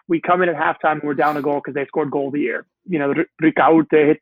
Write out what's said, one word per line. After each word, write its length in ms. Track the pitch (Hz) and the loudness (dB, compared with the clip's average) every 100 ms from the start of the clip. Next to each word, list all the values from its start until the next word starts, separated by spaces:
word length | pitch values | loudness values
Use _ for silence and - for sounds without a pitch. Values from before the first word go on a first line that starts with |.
| - | -4
We 140 | 165 | -4
come 200 | - 180 | 0 0
in 40 | 180 | 0
at 80 | 151 | 0
halftime 380 | 165 160 160 | -4 -2 -2
and 100 | 156 | -2
we're 100 | 147 | -4
down 220 | 143 151 151 | -2 0 0
a 60 | |
goal 180 | 143 143 | -4 -4
'cause 140 | 143 | -6
they 120 | 139 135 | -8 -6
scored 220 | 156 147 | -4 -4
goal 180 | 139 139 | -4 -4
of 60 | |
the 60 | 143 | -4
year. 260 | 135 - - _ - | -4 -6 -10 _ -6
You 120 | 165 | -4
know, 100 | 143 | -2
R-, 160 | 143 - _ | -2 -4 _
Ricaurte 500 | 160 - 143 165 151 | 0 4 4 4 4
hit 300 | 156 147 151 | 4 4 2